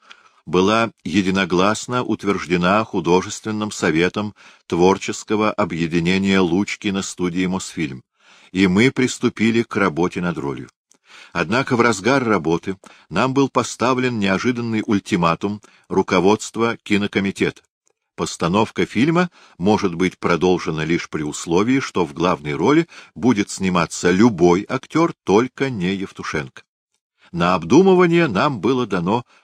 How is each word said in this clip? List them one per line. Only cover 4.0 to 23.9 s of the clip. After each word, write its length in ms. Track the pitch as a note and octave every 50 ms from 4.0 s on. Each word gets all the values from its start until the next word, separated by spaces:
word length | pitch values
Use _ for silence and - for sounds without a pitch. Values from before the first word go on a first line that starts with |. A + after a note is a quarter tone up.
| F2 F2+ - G#2+ G#2 G#2 - _ - - - _ _
творческого 840 | - F2+ E2+ F2+ F#2+ G2 F#2+ - - G#2+ - - - A2 G#2 G#2+ G#2+
объединения 880 | - - G#2 E2+ F2 D#2+ E2+ D#2 E2 F2 E2 F2 F#2+ G2 G2 G2 F#2+ F#2+
«Луч» 380 | F#2 E2 E2+ G2 G#2 - -
киностудии 680 | - - G#2 F#2+ G2 F#2 - - - F2+ F2+ E2+ F#2 F#2
«Мосфильм», 580 | F2+ F#2 F#2 - - - F2 D#2+ C2+ C2 B1 - _ _ _ _ _ - - - _
и 140 | - F#2+ G2
мы 240 | F#2 F2+ G2+ A#2+ C3+
приступили 720 | - - B2+ B2 - - - A#2+ - - G#2 A#2 A2 A#2
к 140 | A2+ - -
работе 460 | - G2 F2 D2 D#2 F2 F2 - G2
над 160 | F2+ F2 E2
ролью. 320 | D2 C2+ C#2 C2 B1 B1+ - _ _ _ _ _ _ _ _ - - - -
Однако 440 | - F2 E2+ D#2+ A2 C3 C3+ - C3
в 60 | A2+
разгар 420 | A#2 A#2 A2 G2 F#2 A#2 C#3 C#3 B2+
работы 540 | A2+ G#2 F#2 D2+ D#2+ E2+ E2+ - G2 F#2 - - - - - _ _
нам 240 | D2+ F#2 A#2+ C3 C3
был 160 | C#3+ C#3 B2+
поставлен 680 | - B2+ A#2 - - - A2+ B2+ C3 B2+ B2+ B2+ A#2+ A2
неожиданный 640 | G2+ F#2+ G2 F2+ - A#2+ B2+ A#2+ A#2+ A#2 A2+ A2 -
ультиматум 760 | - G2+ G2 - - G#2+ F2 E2+ E2 E2 - - G2+ G#2 G#2+ - _ _ _ _ -
руководства 880 | F2+ F#2 F#2 - - F2+ F2 G2 A2 A2 - - - A2 A2+ A#2 A2+
кинокомитета. 840 | - _ - G#2 G2 G2+ G2+ - G#2+ G2 G2 - - G2 D#2 - - _ _ _ _ _ _ _ _ _ _ _
Постановка 720 | - F2 - - - F2+ E2 F#2 G#2+ A2 - - - F2
фильма 420 | - - G#2 B2+ E3 E3 F3 F3+ F3 - - - - _ -
может 340 | F2 G2+ G#2+ F#2+ G2+ F#2 E2+
быть 240 | E2 F#2 F2 -
продолжена 680 | - - E2+ F2 D#2 F2+ F#2 F2+ D#2+ - F2 D#2+ D#2 D#2
лишь 220 | D#2+ E2+ E2 -
при 140 | - - D#2
условии, 580 | D2+ D2 C#2+ - - F2 E2 F#2 G#2+ A#2+ C3 C#3
что 240 | - - - G2 F2
в 100 | D2 C#2+
главной 420 | E2 E2+ F#2 F2 - D2 D2 C#2+
роли 320 | C#2+ F2 B2 D3+ E3 E3 - - - - - _
будет 380 | D#2 F2 B2+ A2+ G2+ G2+ -
сниматься 580 | - - F#2+ F#2 F2+ F2 D#2+ -